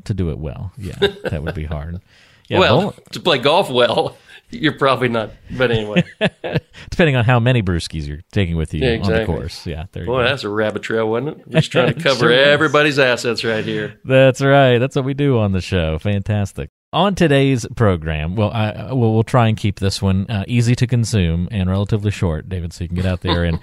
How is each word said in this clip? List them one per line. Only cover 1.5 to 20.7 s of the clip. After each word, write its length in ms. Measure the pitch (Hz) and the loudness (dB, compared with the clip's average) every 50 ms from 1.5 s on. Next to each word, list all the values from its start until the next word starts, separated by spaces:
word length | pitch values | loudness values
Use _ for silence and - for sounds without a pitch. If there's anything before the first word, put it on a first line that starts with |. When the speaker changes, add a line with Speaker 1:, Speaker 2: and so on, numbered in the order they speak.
| - | -6
Speaker 1:
be 100 | 78 76 | -8 -8
hard. 360 | 78 80 73 73 82 87 85 - | -8 -8 -8 -8 -10 -12 -12 -14
Speaker 2:
<laughs> 40 | _ _ _ _ _ _ _ _ - | _ _ _ _ _ _ _ _ -2
Speaker 1:
Yeah, 100 | - 185 | 0 2
Speaker 2:
Well, 220 | 180 143 127 165 | 4 4 4 2
Speaker 1:
bowl- 140 | 208 185 - - - - - | 0 -2 -6 -10 -16 -18 -16
Speaker 2:
to 60 | 120 | -4
play 160 | - - 135 | 0 0 0
golf 320 | 127 120 143 160 196 185 147 | 2 2 2 4 2 2 2
well, 480 | 123 123 120 110 - 160 147 135 - - _ - - | 2 2 2 4 2 0 -2 -2 -6 -14 _ -20 -20
<laughs> 180 | - _ - | -20 _ -16
you're 260 | - - 151 143 - | -8 -4 -2 -2 0
probably 300 | - 143 135 127 117 127 | 0 2 2 2 2 0
not. 240 | 120 117 113 107 107 - - - - - | 0 0 -2 -4 -6 -10 -16 -16 -10 -2
But 140 | 123 127 117 | 0 0 0
anyway. 320 | 117 110 107 104 104 175 - - - - | 0 0 -2 -2 0 -2 -2 -2 -4 -4
Speaker 1:
<laughs> 720 | 214 - - _ - 254 - - - _ _ - - - | -4 -4 -4 _ -8 -6 -6 -6 -6 _ _ -20 -16 -4
Depending 260 | - - 175 151 131 | 0 2 2 4 2
on 80 | 123 107 | 2 2
how 160 | 123 127 120 | 4 4 4
many 240 | 113 127 127 117 92 | 4 2 2 2 2
brewskis 420 | 92 87 80 - - - 80 73 | 0 0 -2 -2 -4 -8 -8 -8
you're 140 | 71 73 76 - _ - | -8 -10 -12 -12 _ -2
taking 240 | 107 95 82 82 | -2 0 0 0
with 160 | 82 78 - - | -2 -2 -2 -2
you 80 | 76 | -2
Speaker 2:
Yeah, 140 | 107 123 113 | 0 0 0
Speaker 1:
on 0 | |
the 40 | 113 | 0
Speaker 2:
exactly. 260 | 98 107 110 113 110 90 80 | 0 0 0 0 0 -2 -4
Speaker 1:
course. 320 | 55 - 85 - - - | -4 -6 -8 -12 -10 -10
Yeah, 200 | 92 73 78 85 - - | -10 -8 -8 -10 -12 -12
there 100 | - 85 | -10 -6
you 40 | |
Speaker 2:
Boy, 160 | 107 127 131 117 | -2 0 0 2
Speaker 1:
go. 40 | |
Speaker 2:
that's 160 | 127 139 127 113 | 0 0 -2 -4
a 60 | 104 | -4
rabbit 320 | 104 107 107 107 104 - - | -2 0 0 0 -2 -4 -4
trail, 260 | - 113 113 110 110 | -4 -2 0 0 0
wasn't 300 | 113 120 135 156 - - | -2 -2 -4 -6 -8 -10
it? 100 | - 127 | -10 -2
Just 220 | 120 - - - | 0 0 0 2
trying 220 | - 135 123 123 - | 2 0 2 0 0
to 40 | 160 | 0
Speaker 1:
<laughs> 0 | |
It 40 | - | 0
Speaker 2:
cover 160 | 139 131 117 | 0 2 2
Speaker 1:
sure 120 | 120 117 120 | 4 4 6
is. 140 | 131 139 143 | 6 6 6
Speaker 2:
everybody's 500 | 147 147 156 147 131 147 151 156 131 143 | 4 4 4 2 4 4 2 2 2 2
assets 460 | 131 123 120 117 - 120 110 - - | 2 2 2 0 -2 -4 -4 -2 -2
right 180 | 113 110 110 104 | -2 -2 -2 -2
here. 340 | 110 107 107 107 107 - _ - | -4 -4 -6 -6 -8 -10 _ -2
Speaker 1:
That's 380 | 127 131 131 135 131 123 - | 2 4 6 6 4 4 2
right. 360 | 139 139 139 139 135 127 123 | 2 4 4 6 6 6 4
That's 200 | 117 127 139 - | 2 2 0 -2
what 80 | 147 127 | -4 -4
we 80 | 139 139 | -4 -2
do 260 | 143 147 139 127 113 | 0 0 2 2 2
on 140 | 104 98 95 | 2 0 0
the 80 | 92 | -2
show. 360 | - - 98 87 80 80 78 78 | -2 -2 -2 0 0 -2 -2 -4
Fantastic. 680 | - 104 101 98 - - 104 104 98 - - - 67 - _ _ _ _ | -4 -2 -2 -2 -2 -2 -2 -2 -2 -4 -6 -10 -12 -12 _ _ _ _
On 240 | - 151 185 208 180 | -2 0 0 2 2
today's 500 | - 180 151 139 139 139 135 135 117 113 - - | 2 2 4 4 4 4 2 0 0 -4 -6 -2
program, 580 | - 113 98 90 80 78 80 78 76 78 85 92 | 0 2 2 2 0 -2 -4 -4 -4 -4 -2 -2
well, 160 | 110 104 104 | 0 -2 0
I, 400 | - 113 107 104 - - - - | 0 -2 -4 -4 -4 -8 -8 -4
well, 220 | 135 131 117 110 110 | -2 0 2 2 2
we'll 100 | 113 113 | 2 2
try 240 | - - 123 113 | 2 2 4 4
and 100 | 110 107 | 4 2
keep 220 | - - 101 - - | 0 -2 -4 -2 -2
this 220 | 98 95 - - | -2 -2 -2 0
one, 280 | 98 95 92 95 98 - | 0 2 2 0 0 -2
uh, 140 | 113 98 98 | -4 -4 -4
easy 300 | - 120 123 113 120 | 0 0 2 2 2